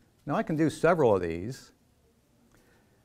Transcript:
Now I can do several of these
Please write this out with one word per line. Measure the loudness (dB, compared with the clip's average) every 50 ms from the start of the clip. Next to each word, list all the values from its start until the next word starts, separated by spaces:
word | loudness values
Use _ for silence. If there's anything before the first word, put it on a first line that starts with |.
| _ _ _ _ -10
Now | -6 -4
I | -4 -4
can | -2 -2
do | 0 0 0
several | 0 0 2 2 2 4 4 4 4
of | 2
these | 0 -2 -6 -6 -8 -10 -12 -12 -16 -20 _ _ _ _ _ _ _ _ _ _ _ _ _ _ _ _ _ _ _ _ _ _ _ _ _ _ _